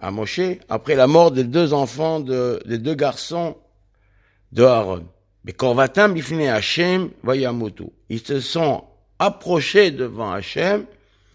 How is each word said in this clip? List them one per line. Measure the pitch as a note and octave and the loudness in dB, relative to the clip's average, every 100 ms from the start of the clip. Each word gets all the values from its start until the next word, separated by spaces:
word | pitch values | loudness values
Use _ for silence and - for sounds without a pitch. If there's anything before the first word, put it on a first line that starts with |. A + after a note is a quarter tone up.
à | F#2+ | -10
Moshe | G#2 G#2 - F#3 F#3 - | -8 -6 -4 -6 -6 -8
après | A2 - C#3 | -6 0 4
la | C3 | 6
mort | E3 E3+ | 6 6
des | B2+ | 4
deux | A#2+ D#3 D#3+ | 0 2 2
enfants | C#3+ C3 C3 D#3+ D#3+ | 0 -2 -2 -4 -4
de, | C3 B2+ B2 G#2+ - | -4 -2 -2 -4 -6
des | A#2 | -6
deux | C3 | -4
garçons | D3 C#3+ - - E3+ E3+ - _ _ _ _ _ _ _ _ _ | -2 -2 -4 -8 -6 -8 -10 _ _ _ _ _ _ _ _ _
de | - | 4
Aaron. | B2+ A#2 F#2+ F2+ E2+ _ _ _ | 6 6 0 -6 -10 _ _ _
Mais | - | -14
Korvatam | - C3 A#2+ C3 F#3+ G#3 | -4 0 2 2 4 2
Bifnei | E3 C3 D#3+ C#3+ | 2 -4 -2 0
Hashem | G#2+ - E3 F3+ F#3 F3 - | 0 -2 -2 0 0 -4 -6
Vayamutu. | A2 C3+ B2+ A#2+ G#2+ - - _ - | -4 -2 -2 -4 -6 -10 -18 _ -10
Ils | A2+ | -10
se | - C#3 | -4 -6
sont | B2 E3 D#3 - - _ _ - | -4 -2 0 -2 -6 _ _ -2
approchés | F#3+ - F3 E3 C3 G3+ F#3+ | -2 -2 -2 -2 2 4 4
devant | C3 B2 G#2 G#2 | 2 -6 -6 -6
Hashem | F#2+ F#2+ C#3+ F3+ G#3 - _ _ _ _ | -6 -6 -4 -2 -2 -6 _ _ _ _